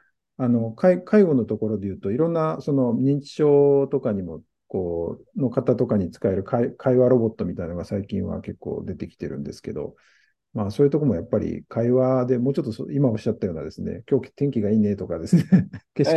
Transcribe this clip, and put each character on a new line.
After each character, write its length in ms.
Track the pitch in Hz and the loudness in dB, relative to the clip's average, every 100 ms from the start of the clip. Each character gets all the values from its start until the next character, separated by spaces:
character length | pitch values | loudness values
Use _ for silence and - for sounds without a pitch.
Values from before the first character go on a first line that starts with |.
| _ _ _ - | _ _ _ -4
あ 100 | 127 | 0
の、 220 | 120 113 | 0 0
介-、 300 | 113 185 180 | 2 2 2
介 200 | 180 214 | 4 4
護 100 | 185 | 6
の 100 | 135 | 2
と 140 | 104 107 | 0 -2
こ 100 | 110 | -2
ろ 100 | 107 | -4
で 80 | 98 | -6
言 100 | 92 | -6
う 40 | |
と、 100 | 98 | -4
い 60 | 117 | 0
ろ 120 | 165 | 0
ん 40 | |
な 280 | 165 160 160 | 0 -2 -4
そ 120 | 147 | -2
の 220 | 139 123 | 0 2
認 260 | 113 135 143 | 2 0 0
知 120 | 139 | -4
症 540 | - 151 143 143 139 139 | 0 4 6 6 4 2
と 120 | 139 | -2
か 120 | 131 | -2
に 100 | 101 | -4
も、 200 | 90 78 - _ _ | -6 -10 -16 _ _
こ 500 | 101 87 85 85 123 - - | -6 -4 -4 -6 -8 -10 -4
う、 40 | |
の 100 | 131 | -2
方 260 | - 123 120 | 0 0 0
と 100 | 127 | 0
か 120 | 107 | 0
に 120 | 87 | -2
使 160 | - 107 | -2 -2
え 60 | |
る 100 | 95 | -2
会-、 300 | 98 123 120 - | -2 -2 -2 -2
会 200 | 135 127 | 2 4
話 120 | 127 | 4
ロ 80 | 127 | 4
ボ 100 | 113 | 2
ッ 60 | |
ト 100 | 110 | -2
み 100 | 90 | -6
た 100 | - | -6
い 20 | 85 | -8
な 60 | |
の 60 | 87 | -8
が 60 | |
最 220 | - 101 - | -6 -6 -4
近 200 | 98 92 | -6 -4
は 140 | - | -6
結 180 | - - | -10 -10
構 240 | - - - | -8 -8 -8
出 80 | |
て 140 | - - | -10 -10
き 80 | - | -10
て 120 | 80 | -10
る 100 | 76 | -8
ん 60 | |
で 80 | 71 | -10
す 80 | - | -12
け 120 | - | -10
ど、 220 | 76 76 - _ _ _ _ _ | -10 -10 -14 _ _ _ _ _
ま 120 | 120 101 | -6 -4
あ、 40 | |
そ 120 | 104 | 2
う 40 | 143 | 2
い 20 | |
う 20 | |
と 100 | 143 | 4
こ 60 | 147 | 2
も 80 | |
や 80 | 87 | 0
っ 60 | - | 0
ぱ 100 | 110 | -2
り 260 | 85 85 - | -2 -6 -6
会 220 | - 117 | -2 2
話 340 | 123 127 131 123 | 2 2 2 0
で 120 | 127 | 0
も 120 | 123 | 0
う 40 | |
ち 60 | 139 | -2
ょ 20 | |
っ 20 | |
と 80 | 117 | -4
そ-、 180 | 107 131 | -8 -4
今 180 | 139 139 | 0 0
お 40 | |
っ 40 | 107 | 0
し 100 | 117 | -2
ゃ 40 | |
っ 60 | - | -2
た 80 | 101 | -4
よ 60 | |
う 40 | 78 | -6
な 60 | |
で 80 | 76 | -10
す 120 | - | -10
ね、 200 | 87 87 - | -10 -10 -2
「今 100 | 135 | -2
日 100 | - | -2
天 180 | - 143 | -4 -2
気 100 | 120 | 0
が 100 | 101 | 2
い 60 | 110 | 2
い 20 | |
ね」 180 | 104 101 | 2 0
と 100 | 113 | -4
か 120 | 82 | -6
で 80 | 82 | 2
す 100 | 170 | 2
ね、 80 | |
<laughs> 400 | - 180 - - - | 6 4 2 -8 -10
「景 100 | - | -2
色」 80 | 143 | 2